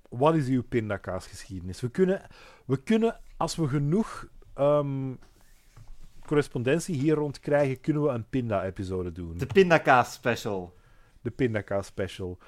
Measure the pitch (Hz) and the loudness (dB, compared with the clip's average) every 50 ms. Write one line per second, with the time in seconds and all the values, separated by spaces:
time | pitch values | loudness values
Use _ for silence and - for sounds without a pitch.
0 | _ - - 120 139 160 165 156 135 127 131 123 117 - - 117 107 104 101 95 | _ -10 -2 2 4 4 4 4 2 2 0 0 0 0 -2 -2 -2 -2 -6 -6
1 | - 95 90 92 - - - - - - 98 90 87 92 92 - 127 120 - 185 | -6 -6 -8 -8 -8 -10 -18 -18 -14 -12 -12 -10 -8 -10 -10 -8 -8 -4 2 2
2 | 185 180 196 190 - - - - - - - - - - 135 - - - 220 226 | 2 2 2 -2 -4 -16 -20 -20 -20 -20 -20 -16 -4 -4 -4 -4 0 0 2 2
3 | 226 226 - - - - - - 160 156 - - 160 123 139 151 143 147 170 220 | 2 0 -2 -4 -16 -16 -6 -4 -4 -4 -2 -2 -2 0 0 0 0 2 0 0
4 | 220 - - - - - - - - - - - 139 143 147 147 143 139 135 135 | 0 -2 -8 -14 -14 -16 -20 -20 -20 -14 -4 0 2 4 4 2 2 0 -4 -4
5 | 131 131 123 - - - _ _ - - - _ _ - - - - - - - | -4 -6 -8 -10 -16 -20 _ _ -20 -20 -20 _ _ -20 -20 -20 -18 -18 -16 -16
6 | - - - - - - 151 147 143 - - 131 113 131 151 170 - - 170 127 | -16 -18 -18 -16 -6 0 2 2 2 0 -4 -2 0 0 0 0 0 -4 -4 0
7 | 139 160 151 147 151 143 - - - 151 143 143 147 135 131 - - 160 147 151 | 2 2 2 2 0 -4 -6 -8 -2 0 2 2 2 2 -2 -4 -2 -2 0 2
8 | 147 147 123 113 107 - - 131 120 113 104 95 92 95 92 - 98 92 95 92 | 2 0 0 -2 -6 -4 -4 -2 -2 0 -2 -2 -2 -4 -6 -6 -6 -4 -4 -4
9 | 90 90 82 87 87 82 82 87 - - - 196 190 175 165 151 - 151 131 123 | -4 -6 -6 -8 -10 -8 -6 -6 -4 4 6 6 8 8 6 4 6 6 6 6
10 | - - - - - 123 113 - - 113 101 92 90 85 - - _ - - - | 6 2 -2 -4 -2 -2 -2 -2 -2 -4 -4 -4 -6 -10 -16 -20 _ -20 -20 -20
11 | - _ _ - - 117 - - 135 117 110 104 98 - 101 98 95 - - - | -20 _ _ -10 -10 -10 -2 0 0 0 0 -2 -2 -2 -2 -2 -2 -4 -6 -6
12 | 98 92 - - 95 90 90 - - | -6 -6 -6 -8 -8 -8 -8 -12 -16